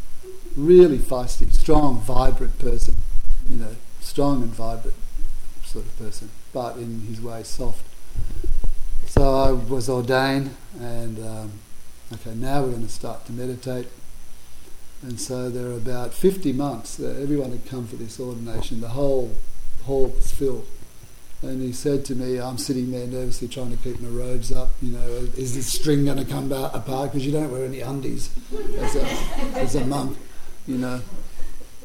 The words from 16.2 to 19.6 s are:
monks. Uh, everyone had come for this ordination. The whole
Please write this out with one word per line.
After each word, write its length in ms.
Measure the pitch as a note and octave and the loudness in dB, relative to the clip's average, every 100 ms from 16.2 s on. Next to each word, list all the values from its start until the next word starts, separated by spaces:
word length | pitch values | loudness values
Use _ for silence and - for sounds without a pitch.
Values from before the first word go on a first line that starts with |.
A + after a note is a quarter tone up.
| F#3+ F#3+ C#3+ | 0 0 -4
monks. 480 | C3 C#3 A2+ - - | -4 -6 -8 -12 -10
Uh, 160 | C3 B2 | -6 -6
everyone 340 | C#3 D3 B2+ | -4 -4 -4
had 120 | B2 | -6
come 220 | - B2+ A#2 | -6 -10 -12
for 100 | B2 | -12
this 240 | A#2 - | -12 -12
ordination. 600 | B2 A#2 A#2 A2+ - A#2 | -14 -12 -6 -6 -4 -4
The 60 | A2+ | -4
whole 460 | B2+ C#3+ C3 A#2 A2+ - - | -2 0 0 0 0 0 0